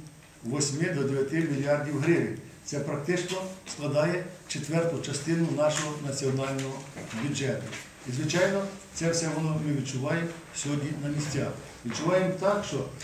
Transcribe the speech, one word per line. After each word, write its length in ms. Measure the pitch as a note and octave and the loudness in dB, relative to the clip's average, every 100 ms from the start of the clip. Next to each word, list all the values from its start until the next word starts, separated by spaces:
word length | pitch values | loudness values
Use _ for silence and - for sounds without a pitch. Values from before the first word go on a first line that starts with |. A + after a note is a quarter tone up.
| - - - - | -12 -18 -20 -10
восьми 460 | A2+ D3 - C#3 F3+ | -4 0 0 2 0
до 140 | C#3+ | 2
дев'яти 440 | B2+ C3+ C3+ D#3+ D#3 | 2 2 2 2 2
мільярдів 480 | C3+ C#3+ D3 D3 C#3 | 2 4 2 2 2
гривень. 380 | D#3+ E3+ A2 - - - - | 4 4 4 -2 -10 -14 -6
Це 140 | C#3+ | -4
практично 580 | D3 - D#3 F3+ - F#3 F#3+ - - | -2 -2 0 0 0 -4 -6 -10 -12
складає 560 | - C3+ C#3+ D#3+ E3+ - - - | -6 0 4 4 2 -2 -10 -8
четверту 540 | C#3 C#3+ E3 E3 C#3 | -6 0 2 2 0
частину 460 | - C3 E3 E3 E3 D3+ | -2 -2 2 2 4 4
нашого 360 | D3+ D3+ D3+ D3 C#3 | 4 4 -2 -4 -4
національного 720 | - C3+ C3 C3+ C3+ C3+ C3 - - - A2+ | 0 0 0 0 -2 -4 -6 -10 -12 -8 -4
бюджету. 400 | C#3+ - C3+ - - - - - C3 | -2 0 0 -2 -4 -10 -12 -14 -6
І, 20 | |
звичайно, 500 | B2+ D#3 F3 F#3+ G3 G3 - - - | -2 2 4 4 2 -2 -6 -12 -2
це 160 | E3 | 0
все 180 | E3 D#3+ D3+ | 2 0 0
воно 260 | D#3 D#3 D3+ | 0 0 2
ми 80 | |
відчуваємо 540 | C3+ B2+ B2+ D3 E3+ E3+ - - - | 0 0 -2 0 0 0 -6 -10 -6
сьогодні 340 | C#3+ D3 D#3 C#3+ | -2 -2 -2 -4
на 60 | C#3+ | -2
місцях. 380 | D3 D3 C#3+ A2 - - - A#2 | -2 -2 -2 -2 -4 -12 -10 -6
Відчуваємо 480 | A2 D#3+ F#3 F#3 - | -2 4 4 4 2
так, 260 | F#3+ G3+ - | 2 2 0
що 180 | C3+ - - | -4 -4 -8